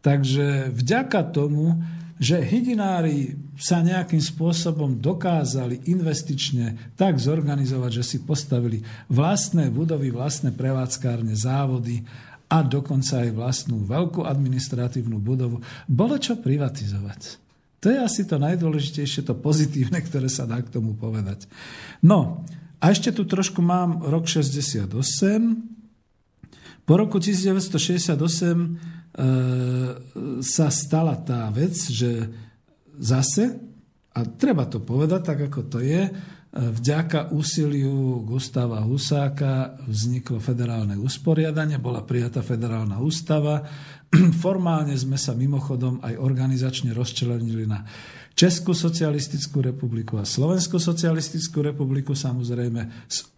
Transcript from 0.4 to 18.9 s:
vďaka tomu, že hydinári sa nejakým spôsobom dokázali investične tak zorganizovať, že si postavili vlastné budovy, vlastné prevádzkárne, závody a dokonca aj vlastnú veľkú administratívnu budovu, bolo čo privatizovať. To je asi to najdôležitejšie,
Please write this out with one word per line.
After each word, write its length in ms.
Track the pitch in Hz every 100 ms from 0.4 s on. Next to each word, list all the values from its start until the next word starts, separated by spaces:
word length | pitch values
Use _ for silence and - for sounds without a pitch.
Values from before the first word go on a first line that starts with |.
| 143 139 135
vďaka 600 | 120 123 226 262 208 165
tomu, 480 | 151 147 147 160 165 - - - -
že 240 | 120 170
hydinári 920 | 135 233 247 226 196 180 160 143 131 - - -
sa 240 | - 175
nejakým 400 | 170 185 175 165
spôsobom 800 | - - 165 165 175 156 143 120
dokázali 880 | 139 180 185 165 127 131 123 127 165
investične 1080 | 180 160 139 - 139 - 131 117 107 - -
tak 200 | 190 143
zorganizovať, 720 | 123 160 147 139 127 131 123 113
že 40 |
si 140 | 123 123
postavili 600 | - 147 - 123 120 110 - - -
vlastné 640 | 120 156 202 - 170 135
budovy, 400 | 117 160 156 135
vlastné 400 | 117 143 139 139 110
prevádzkárne, 800 | 131 135 127 - 127 117 113 107
závody 680 | 120 135 139 127 117 117 110 - - - _
a 160 | 160
dokonca 640 | 139 139 135 135 131 131 120
aj 60 |
vlastnú 500 | 110 120 127 - 113 101
veľkú 320 | 135 175 175
administratívnu 960 | - 139 131 127 110 120 123 127 117 110
budovu, 440 | 104 127 123 120 - - -
bolo 260 | 123 226 294
čo 160 | - 233
privatizovať. 1040 | - 143 135 - 104 101 101 - - - _ _ _ _
To 80 | 196
je 80 | 269
asi 240 | 240 - 185
to 160 | 151
najdôležitejšie, 840 | 147 175 165 151 139